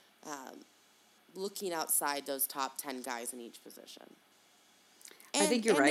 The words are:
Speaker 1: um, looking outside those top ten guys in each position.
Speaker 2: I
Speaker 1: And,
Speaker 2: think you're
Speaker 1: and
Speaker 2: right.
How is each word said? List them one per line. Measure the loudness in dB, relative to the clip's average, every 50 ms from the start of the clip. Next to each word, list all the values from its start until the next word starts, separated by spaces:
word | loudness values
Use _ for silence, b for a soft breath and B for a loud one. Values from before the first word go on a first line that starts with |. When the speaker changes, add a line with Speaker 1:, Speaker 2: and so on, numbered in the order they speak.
| b b b b -12
Speaker 1:
um, | -10 -10 -8 -10 -12 -14 -16 -18 _ _ _ _ _ _ _ _ _ _ _ _ _ -10
looking | -8 -8 -6 -6 -6 -4 -2 -2
outside | -2 0 0 0 2 2 0 0 -2 -2
those | -4 -2 -2 -2
top | -2 -2 -2 -4 -4 -4 -6
ten | -8 -8 -8 -6 -6
guys | -6 -6 -6 -6 -8 -10
in | -10
each | -12 -14 -16 -18 -20
position. | -20 -20 -20 -18 -18 -18 -18 -20 -20 -20 -20 _ _ _ _ _ _ _ _ _ _ _ _ _ _ _ -20 B B B B B B B
Speaker 2:
I | 4
Speaker 1:
And, | 6 6
Speaker 2:
think | 4 4 4
you're | 4 6
Speaker 1:
and | 6
Speaker 2:
right. | 8 6